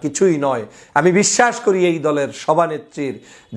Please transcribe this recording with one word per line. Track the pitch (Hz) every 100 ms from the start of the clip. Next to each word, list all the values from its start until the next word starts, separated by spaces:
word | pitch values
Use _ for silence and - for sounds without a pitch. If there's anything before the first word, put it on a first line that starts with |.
কিছুই | 147 - 196 156 139
নয়। | 123 104 - - -
আমি | 170 180
বিশ্বাস | 202 - 240 233 -
করি | 185 180
এই | 165 151
দলের | 147 135 -
সভানেত্রীর | - 160 165 151 - - 139 107 - - -